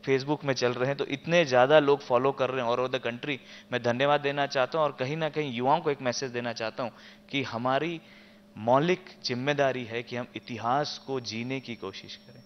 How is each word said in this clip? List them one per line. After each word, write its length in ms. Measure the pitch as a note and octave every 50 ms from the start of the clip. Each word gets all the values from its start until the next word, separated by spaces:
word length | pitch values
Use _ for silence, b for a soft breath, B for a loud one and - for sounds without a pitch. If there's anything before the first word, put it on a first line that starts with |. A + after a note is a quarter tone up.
| - -
Facebook 360 | C3+ C3 C3 C#3+ D3+ C#3+ -
में 100 | C#3+ C3
चल 180 | A#2+ B2 A#2+ B2
रहे 160 | B2 A#2+ C3
हैं, 80 | C#3
तो 100 | C#3+ C#3+
इतने 380 | - - C3+ - D#3+ E3 F3 E3+
ज़्यादा 340 | C#3 B2+ B2 B2 C3 D3+ D#3
लोग 220 | D3 C#3 C#3+ C#3
फॉलो 320 | - - B2+ A#2+ B2+ C#3 C3+
कर 180 | - C3+ B2
रहे 160 | B2+ C3 B2
हैं 60 | A#2 A#2+
all 140 | B2 B2+
over 120 | B2+ C3 C3
the 120 | - A#2
country। 280 | A#2 A#2+ - D3 C#3+ B2 B B B B B B B2+
मैं 100 | B2 A#2
धन्यवाद 380 | A#2+ A#2 B2 C#3 C#3+ D3 D3
देना 260 | C#3 C#3 C#3+ D3 C#3+
चाहता 320 | C3+ - C#3+ B2+ B2+ - D#3+
हूँ 80 | D#3
और 100 | C#3+ C3+ -
कहीं 160 | B2+ C3 D3
ना 120 | D#3+ D#3+ D3+
कहीं 240 | C#3+ D3+ D3+ C#3+ A#2+
युवाओं 280 | A#2 B2 C3 D3 E3
को 100 | E3 D#3
एक 120 | C#3+ C3+ C3+
मैसेज 280 | B2+ A#2+ - C#3+ C3
देना 220 | A#2+ A#2+ A#2+ A#2+ A2+
चाहता 300 | - A#2 A2 - - C3
हूँ 100 | A2+ - B B B B B B -
कि 120 | - C#3+ B2+
हमारी 580 | A2+ - A2+ A#2+ B2+ C3 C#3 D3+ E3+ E3+ D#3+ B B B B B B B B B B - -
मौलिक 460 | G#2+ A#2 B2 C3+ D3 F3 F#3 F3+ - - - - -
जिम्मेदारी 600 | - B2+ A#2+ B2+ C#3+ D3 C#3+ C#3+ C3+ B2+ B2+ B2
है 180 | A2 A2+ A#2+ A#2+
कि 140 | - B2
हम 100 | A#2+ B2 B2 -
इतिहास 600 | A2 - - B2 A2 G#2+ A#2 B2 C#3+ D3+ C#3+ - - -
को 140 | - C#3 C3
जीने 400 | A#2+ A2 G#2+ A2+ A#2 B2+ C3+ C3+
की 140 | B2+ - A#2
कोशिश 420 | G#2 - F#2+ F#2+ - - G2 -
करें 260 | - - - - - -